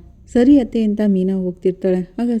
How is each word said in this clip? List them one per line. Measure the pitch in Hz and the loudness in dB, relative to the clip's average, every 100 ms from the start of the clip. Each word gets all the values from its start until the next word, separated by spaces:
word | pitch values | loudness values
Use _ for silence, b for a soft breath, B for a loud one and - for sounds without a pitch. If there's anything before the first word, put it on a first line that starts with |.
| - - - | -10 -20 -6
"ಸರಿ | 233 254 285 | 0 4 4
ಅತ್ತೆ" | 233 233 | 2 -2
ಅಂತ | 214 208 208 | -2 0 0
ಮೀನಾ | 190 185 | 0 0
ಹೋಗ್ತಿರ್ತಾಳೆ. | 190 180 175 190 180 190 185 175 - | -2 -6 -4 -4 -2 -2 -2 -4 -6
ಆಗ | 240 233 | -4 -4